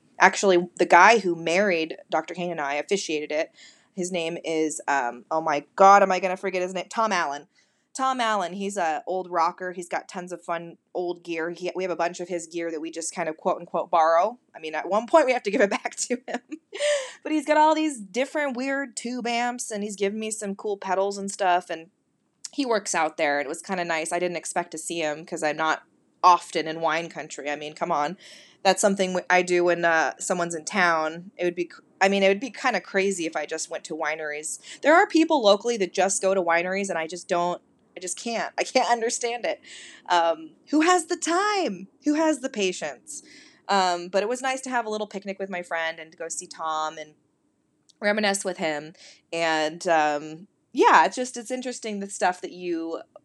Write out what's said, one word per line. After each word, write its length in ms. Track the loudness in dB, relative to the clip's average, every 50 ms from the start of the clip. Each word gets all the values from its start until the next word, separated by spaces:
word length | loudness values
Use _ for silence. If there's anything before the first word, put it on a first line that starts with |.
| _ _ _ 4
Actually, 500 | 4 4 6 6 4 4 6 4 4 0 0
the 100 | 0 4
guy 320 | 8 8 10 10 10 8 6
who 180 | 4 0 -2
married 640 | -2 -2 0 2 2 2 2 2 0 -2 -4 -6 -12 -10 -4
Doctor 240 | -4 -4 -4 -4 -8
Kane 160 | -6 -6 -6
and 100 | -4 -4
I 140 | -4 -4 -4
officiated 560 | -4 -2 -2 -2 -2 -2 -2 -4 -4 -4 -4
it. 200 | -4 -4 -4 -4 _ -20 -20 -20 -20 _ _ _ -10
His 160 | -8 -8 -4 -4
name 240 | -4 -4 -4 -6 -6 -6
is, 360 | -4 -2 0 0 -2 -2 -6 -4 -2
um, 380 | 0 0 0 -2 -6 -8 -8 -4
oh 120 | -4 -2
my 240 | 0 0 -2 -2 -4 _ 4
God, 260 | 8 10 10 10 10 8
am 80 | 6
I 80 | 2 0
gonna 180 | 0 -2 -4 -2
forget 240 | -6 -4 -4 -2
his 120 | -4 -4 -4
name? 120 | -6 -8 -8
Tom 220 | -4 -2 -2 0
Allen. 360 | 0 0 -2 -2 -4 -8 -10 _ _ _ _ _ _ _ _ _ -8 -4
Tom 240 | -2 -2 -2 -2
Allen, 320 | -2 -2 0 -2 -2 -4 -6
he's 240 | -6 -6 -6 -4 -2
a 260 | -2 -2 -2 -4 -4
old 240 | -6 -6 -6 -6 -4
rocker. 440 | 0 0 0 0 0 -4 -10 -10 -8
He's 160 | -10 -10 -6
got 180 | -6 -6 -6 -8
tons 240 | -12 -12 -10 -10
of 100 | -12 -12
fun 360 | -8 -6 -6 -6 -6 -12 -18 _ _ _ -8
old 280 | -6 -4 -6 -6 -8
gear. 280 | -8 -8 -6 -6 -4 -6
He, 200 | -6 -6 -8 -8 -6
we 80 | -4 -4
have 80 | -4
a 60 | -2 -2
bunch 240 | -2 -4 -4 -6
of 80 | -10 -6
his 180 | -8 -8 -8 -8
gear 240 | -8 -6 -6 -6
that 80 | -6 -6
we 120 | -8 -8
just 220 | -10 -10 -10 -10 -6
kind 140 | -6 -6 -6
of 80 | -6
quote 240 | -4 -2 -2 -2 -4
unquote 300 | -6 -6 -4 -4 -4 0
borrow. 500 | 2 4 4 6 6 4 4 2 -2 -6 _ _ -20
I 40 | -14
mean, 140 | -12 -8 -6
at 140 | -6 -4 0
one 180 | -2 -2 0
point 200 | 4 4 4 4
we 80 | 4 0
have 100 | 0 -2
to 80 | -2
give 80 | 2 2
it 100 | 2 2
<laughs> 20 |
back 240 | 2 -2 -4 -6 -6 -6
to 180 | -6 -4 -4 -6 -6 -8
him. 120 | -8 -8 _ -10 -16 -16 _ _ -8 -2 0 0 0 0 -2 -6 -12 -12 -6
But 100 | -2 -2
he's 120 | -2 2
got 120 | 4 4 6
all 180 | 6 6 6
these 240 | 4 2 -2 -2 -6
different 560 | -12 -6 -2 -2 -2 -2 -2 -2 -2 -2 -2
weird 400 | -4 -4 -4 -2 -4 -4 -6 -8
tube 320 | -10 -8 -6 -6 -6 -4 -2
amps, 420 | -2 0 -2 -2 -4 -6 -8 -8
and 140 | -6 -6 -6
he's 140 | -6 -4 -2
given 220 | -4 -2 -2 -4
me 120 | -6 -6
some 240 | -8 -6 -6 -8 -8
cool 220 | -6 -4 -6 -6 -4
pedals 400 | -2 -2 0 0 0 0 -2 -4
and 120 | -8 -8
stuff, 400 | -4 0 2 4 4 2 2 -2
and 180 | -10 -10 -10 -16 _ _ _ _ _ _ _ _ _ _ -20 -14 -6
he 120 | -4 -2
works 300 | 0 0 0 0 0 0
out 220 | 0 0 0 0 0
there, 220 | 0 0 2 0
and 80 | -2 -4
it 20 |
was 120 | -6 -10
kinda 220 | -8 -6 -4 -4 -2
nice. 300 | -2 -2 -2 -2 -2 -2
I 60 | -2
didn't 180 | -2 -2 -4 -4
expect 340 | -8 -6 -4 -6 -6 -6
to 60 | -8 -12
see 220 | -10 -8 -6 -4
him 260 | -2 -4 -4 -6 -8
'cause 180 | -10 -8 -4 -2
I'm 140 | -2 -2 0
not 260 | 0 0 0 -2 -4 _ _ _ _ _ _ _ 6
often 440 | 6 6 6 4 -2 -4 -4 -4 -4
in 120 | -4 -2
wine 300 | 0 0 0 0 -4 -6
country. 400 | -10 -12 -14 -14 -12 -10 -6 -6
I 80 | -6 -6
mean, 160 | -8 -10 -8
come 180 | -6 -4 -2
on. 260 | 0 0 0 -2 -4 -8 -14 -20 -20 -20 -20 -20 _ _ 2
That's 180 | 2 2 4
something 300 | 4 2 2 2 0 0
w-, 140 | -2 -2 0 4
I 120 | 4 4
do 240 | 4 4 2 2 4
when, 180 | 4 2 2 2
uh, 300 | 2 4 4 2 0 -2 -4
someone's 360 | -4 -4 -2 -2 -2 -4 -4
in 100 | -8 -8
town. 640 | -4 0 2 4 4 4 2 0 -2 -4 -6 -12 -14 -8 -4
It 80 | -2
would 100 | -2 -2
be 80 | -2 -6
c-, 180 | -8 -8 -20 -20 _ _ 2
I 80 | 2 2
mean, 140 | 4 4 4
it 40 | 4
would 140 | 2 2
be 100 | -2 -10
kinda 300 | -10 -4 -2 -2 -2 -2
crazy 440 | -4 -2 -2 0 0 0 -2 -2 -4
if 120 | -6 -4 -6
I 80 | -6
just 240 | -6 -6 -8 -8 -6
went 160 | -8 -10 -8
to 100 | -8 -8
wineries. 640 | -6 -4 -4 -4 -4 -6 -8 -8 -8 -10 -10 -12 -12 -14 -18 -12 -2
There 120 | 4 6 6
are 140 | 6 6 6
people 340 | 4 4 4 4 4 4
locally 360 | 6 6 4 4 2 -2 -2 0
that 160 | -2 -2 0
just 280 | 2 2 2 2 0
go 120 | 0 0 2
to 80 | 2
wineries, 480 | 2 2 2 2 2 0 -2 -2 -2 -2
and 80 | -4 -4
I 100 | -4 -6
just 200 | -8 -10 -4 -2
don't, 320 | 0 0 0 0 -2 -4 _ _ _ _ _ _ -18
I 60 | -14
just 160 | -10 -10 -10 -8
can't. 360 | -8 -6 -4 -4 -6 -6 -4 -4
I 60 | -4
can't 260 | 0 2 0 2 2
understand 560 | 2 2 0 -2 -2 -2 -4 -4 -4 -4 -4
it. 160 | -4 -6 -6 -8 -20 -20 -20 -20 -20 -20 -12 _ 2
Um, 420 | 4 4 4 4 2 0 -4 -16 -20 _ _ 0
who 100 | 2 4
has 240 | 6 6 4 4 2
the 100 | -2 -6
time? 720 | -4 -2 0 0 0 2 0 0 0 0 -2 -4 -6 -10 -14 _ _ -2
Who 120 | -2 0
has 240 | 2 2 2 0 0
the 100 | -2 -6
patience? 760 | -4 -2 -2 -2 -2 -4 -6 -8 -10 -10 _ -16 -16 -16 -16 -18 -20 -20 -20 -20 _ _ _ 0
Um, 400 | 2 2 4 2 0 -2 -4 -2
but 140 | -2 -2 0
it 60 | -2
was 120 | -4 -4
nice 200 | -4 -4 -4 -4
to 80 | -6 -4
have 160 | -2 -2 -2
a 40 | -2
little 180 | -4 -6 -6 -6
picnic 320 | -8 -10 -8 -8 -8 -8
with 100 | -8 -8
my 120 | -8 -8
friend 380 | -8 -6 -4 -4 -4 -4 -6 -8
and 120 | -12 -18
to 60 | -14 -12
go 100 | -10 -10
see 200 | -10 -10 -12 -12
Tom 500 | -12 -8 -6 -4 -2 -2 -2 -4 -6 -8
and 180 | -14 -18 -18 _ _ _ _ _ _ _ _ _ _ _ _ _ _ _ _ -4
reminisce 420 | 0 0 0 2 2 0 0 0 -2
with 140 | -6 -4 -2
him. 360 | -2 -2 -2 -4 -6 -10 -16 -20 -20 -20 -20 _ _ -6
And, 560 | -4 0 2 2 2 2 2 0 -2 -4 0 2
um, 600 | 4 4 4 4 2 0 -4 -8 -12 -14 -16 -20 _ _ _ _ 0
yeah, 320 | 4 6 8 8 8 6
it's 100 | 6 2
just, 220 | -2 -6 -6 -8 -10
it's 140 | -8 -6
interesting 480 | -6 -6 -6 -8 -8 -8 -8 -8 -8 -8
the 100 | -8 -8
stuff 320 | -6 -2 0 0 -2 -2
that 100 | -8 -12
you 500 | -10 -8 -6 -6 -6 -4 -6 -6 -8 -10 -10 _ _ -20 _